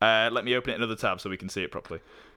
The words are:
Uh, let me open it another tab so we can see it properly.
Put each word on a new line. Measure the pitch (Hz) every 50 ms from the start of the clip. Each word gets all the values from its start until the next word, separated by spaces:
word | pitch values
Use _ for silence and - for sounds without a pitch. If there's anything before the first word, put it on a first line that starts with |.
Uh, | 104 110 110 110 113 117 117
let | 123 -
me | 123 123
open | 123 123 131
it | -
another | 92 120 110 110
tab | - 127 104 92 90
so | - 98
we | 92
can | - 95
see | 92 - 98 90
it | -
properly. | - - - - 85 82 - - - - - - -